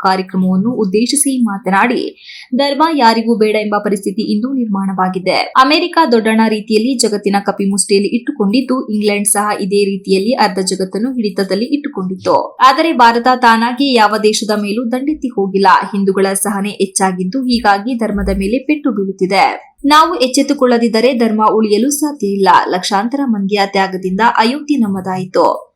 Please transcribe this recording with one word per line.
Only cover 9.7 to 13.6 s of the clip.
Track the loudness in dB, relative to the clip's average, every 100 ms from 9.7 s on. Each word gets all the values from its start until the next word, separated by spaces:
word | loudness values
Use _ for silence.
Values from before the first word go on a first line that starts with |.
| 0 0
ರೀತಿಯಲ್ಲಿ | -2 -2 0 0 0 0
ಅರ್ಧ | 0 -4
ಜಗತ್ತನ್ನು | -4 -4 -4 -4 -4
ಹಿಡಿತದಲ್ಲಿ | -4 -4 -4 -2 -2 -4
ಇಟ್ಟುಕೊಂಡಿತ್ತು. | -6 -8 -8 -4 0 0 0 2 2
ಆದರೆ | 2 0 4
ಭಾರತ | 4 4 0 2 4
ತಾನಾಗಿ | 2